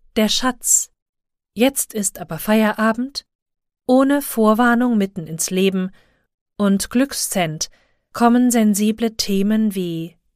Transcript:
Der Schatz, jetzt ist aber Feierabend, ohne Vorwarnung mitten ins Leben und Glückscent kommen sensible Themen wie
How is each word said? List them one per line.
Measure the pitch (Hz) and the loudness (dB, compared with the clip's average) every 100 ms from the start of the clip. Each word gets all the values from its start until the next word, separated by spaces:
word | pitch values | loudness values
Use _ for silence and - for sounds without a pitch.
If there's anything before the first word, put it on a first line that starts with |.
| _ - | _ -2
Der | 214 | 0
Schatz, | - 254 247 - - - _ _ _ _ _ _ - | 0 -2 -4 -2 -2 -2 _ _ _ _ _ _ 0
jetzt | 254 269 - 214 | 0 0 -6 -4
ist | 196 - | -4 -6
aber | 175 160 | -10 -8
Feierabend, | - 220 214 - 220 226 262 - - _ _ _ _ _ - | 0 2 2 2 0 0 -6 -10 -16 _ _ _ _ _ 2
ohne | 254 269 285 | 2 4 0
Vorwarnung | 277 233 214 214 240 233 247 226 | -2 0 2 4 4 2 2 0
mitten | 196 190 156 | -2 -4 -10
ins | 160 - | -8 -4
Leben | 185 190 185 185 - _ _ _ _ _ - | 0 0 0 -6 -10 _ _ _ _ _ -2
und | 202 196 - | 0 0 0
Glückscent | 240 277 - - 202 165 156 - _ _ _ _ | -2 -2 -4 -6 -4 -4 -4 -10 _ _ _ _
kommen | - 233 240 247 | 0 2 4 4
sensible | 240 214 196 214 220 233 226 | 4 2 2 0 0 -4 -4
Themen | - 196 202 220 220 | -2 0 0 0 0
wie | 190 180 165 165 - _ | -2 -6 -6 -8 -14 _